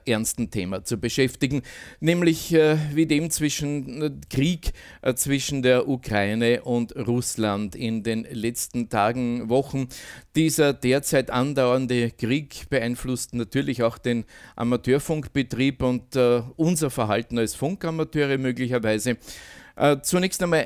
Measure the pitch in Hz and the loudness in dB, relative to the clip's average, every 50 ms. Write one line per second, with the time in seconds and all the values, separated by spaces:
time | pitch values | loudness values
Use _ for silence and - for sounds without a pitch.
0 | - 131 113 107 110 - - - 113 - - 104 90 92 98 95 - - 120 104 | -2 -2 0 0 0 -2 -4 -4 -4 -4 -4 -4 -4 -4 -6 -6 -6 -4 -4 -4
1 | - 113 - 139 131 127 - - 143 127 143 135 - - - - - - - - | -4 -2 0 2 0 0 0 -2 -2 -2 -2 -2 -4 -6 -16 -18 -18 -18 -10 -2
2 | 151 160 175 175 175 165 160 160 - - 165 160 156 151 156 156 151 147 143 156 | 0 2 2 4 4 2 2 0 0 2 4 6 6 6 4 2 0 0 2 2
3 | 165 151 151 147 165 160 - - 151 147 - - 151 143 143 147 123 - 117 147 | 2 2 2 0 0 -2 -2 -2 -2 -2 -2 -2 -4 -4 -4 -4 -6 -8 -8 -6
4 | 151 151 139 139 143 - - 127 143 170 180 160 - - - - - - - - | -6 -6 -6 -8 -12 -6 -2 0 2 2 0 0 -2 -4 -6 -6 -10 -20 -12 -6
5 | - 131 120 - - 139 139 135 - - 143 135 123 127 127 127 - 143 135 123 | -2 -2 -2 0 0 0 0 -2 -2 -2 -2 2 4 4 4 4 4 0 -2 -4
6 | - - 107 101 98 101 107 113 120 117 120 - - 131 120 120 117 - - 131 | -2 -2 0 0 2 2 0 2 2 2 2 2 0 -2 0 0 -2 -2 -6 -6
7 | 110 117 120 123 123 - - 113 110 104 98 101 104 95 - - 123 113 113 110 | -2 0 0 0 -2 -4 -2 0 0 0 0 0 -2 -6 -6 -6 -4 -4 -4 -2
8 | 101 113 113 113 113 - - 113 104 117 120 - - - - 123 117 - - 107 | -2 -2 -2 -4 -4 -6 -6 -4 -4 -4 -4 -4 -8 -6 -4 -6 -4 -2 0 2
9 | 101 113 120 127 123 120 120 123 117 110 123 139 135 - - 135 131 127 - - | 2 2 2 0 -2 -2 -2 -4 -2 0 2 2 2 0 -4 -6 -6 -6 -8 -14
10 | - - - - - _ - 156 160 160 - 160 147 143 135 - - 123 131 143 | -16 -18 -18 -20 -12 _ 0 2 2 2 4 4 4 2 2 2 2 2 2 2
11 | - - 156 135 123 - 117 123 131 147 143 135 127 123 123 131 135 120 123 120 | 2 2 2 2 2 2 0 0 0 0 2 2 2 4 4 2 2 0 0 0
12 | 120 113 - - 120 110 131 156 147 - - - - - 143 123 113 120 123 - | 0 0 -2 -2 -2 0 0 0 -2 -6 -14 -14 -8 -4 -2 -2 -2 -2 -4 -4
13 | - 127 127 120 - - - 120 117 - - 135 139 139 123 123 117 117 - - | -4 -4 -4 -4 -6 -6 -4 -6 -4 -2 -2 -2 -2 -2 0 0 0 0 0 -2
14 | - 123 120 117 107 - - - - - - - 117 120 123 117 - 123 131 147 | -2 -2 -2 -2 -4 -8 -14 -20 -20 -14 -8 -4 0 0 0 0 2 2 2 2
15 | - - 160 156 135 - - 143 127 - 123 117 135 139 135 - 139 127 127 120 | 2 0 -4 -4 -4 -4 -2 -2 -2 -2 0 0 0 0 0 0 0 0 -2 -2
16 | - - - 131 123 120 123 120 113 131 - - 156 170 180 160 156 131 - 135 | -4 -4 0 2 4 4 4 2 0 -4 -2 0 0 2 2 0 0 -2 0 0
17 | 113 104 104 113 117 - 120 117 113 104 - - 139 156 196 - - 165 160 160 | 0 2 0 0 0 -2 -2 0 0 -2 -2 -4 -4 -4 -4 -4 -4 -4 -2 -2
18 | 156 156 - 151 143 139 139 135 131 127 120 123 127 120 127 120 110 110 110 107 | -4 -2 0 0 0 2 0 0 0 -2 -2 -2 -2 -2 -2 0 2 2 0 0
19 | 113 123 117 - - - - - - - - - - - - - - 147 147 139 | 0 -2 -2 -4 -6 -16 -18 -18 -18 -20 -20 -20 -20 -10 -2 2 4 4 4 2
20 | - - 175 180 185 190 - - 185 175 165 156 123 | 0 0 0 2 2 0 -2 -2 0 2 2 2 2